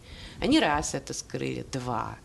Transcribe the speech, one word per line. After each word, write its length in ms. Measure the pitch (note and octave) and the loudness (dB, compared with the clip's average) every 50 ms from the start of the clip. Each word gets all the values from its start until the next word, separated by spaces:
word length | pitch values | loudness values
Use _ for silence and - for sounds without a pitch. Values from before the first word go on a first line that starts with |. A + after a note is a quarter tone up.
| - - - - - - - - | -12 -14 -14 -14 -14 -12 -6 0
Они 180 | - A3 D4 D#4 | 4 6 6 6
раз 360 | A3 D#3+ D3 D3 D#3 - - | 6 6 4 2 2 0 -4
это 180 | C#3 - - | -4 -4 -6
скрыли, 540 | - - - - - C3 C3+ C3 B2+ B2 A#2+ - | -8 -8 -8 -6 -6 -4 -2 -2 -2 -4 -6 -4
два. 460 | - C3 B2 B2 A#2+ A2+ A2+ G#2+ A2 - | -6 -4 -2 -2 -2 -2 -2 -4 -8 -12